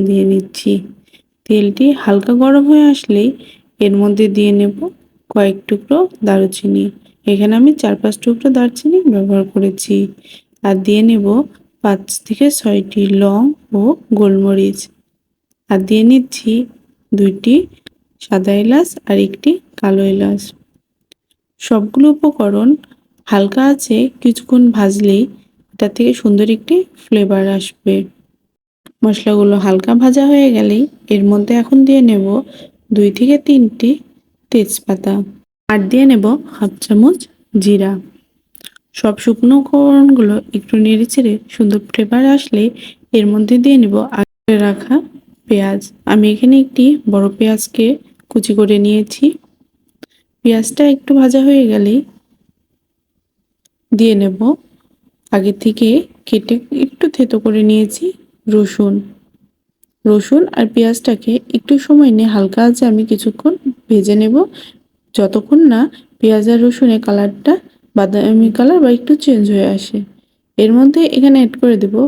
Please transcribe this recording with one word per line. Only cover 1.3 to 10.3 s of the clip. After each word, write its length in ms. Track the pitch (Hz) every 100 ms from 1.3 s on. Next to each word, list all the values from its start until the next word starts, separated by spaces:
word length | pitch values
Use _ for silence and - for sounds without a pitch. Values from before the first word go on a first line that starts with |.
| _
তেলটি 440 | - 214 202 202 269 269
হালকা 340 | - 202 196
গরম 300 | 240 262 277 285
হয়ে 180 | 302 294
আসলেই 420 | 277 - 202 226 269 - _ _ _
এর 140 | 208 202
মধ্যে 300 | 202 202 214
দিয়ে 240 | 202 208
নেব 260 | 202 202 202 339 - _ _ _
কয়েক 260 | 214 196 190
টুকরো 340 | - 208 - 285 359 -
দারুচিনি। 600 | 208 190 190 190 202 196 202 - _ _ -
এখানে 260 | 196 214 220
আমি 140 | 269
চার 220 | 294 214 202
পাঁচ 180 | 214 214
টুকরো 320 | - 233 277
দারচিনি 480 | 254 247 240 302 359 339
ব্যবহার 380 | 208 196 196 190
করেছি। 500 | 196 196 190 - 196 196 - _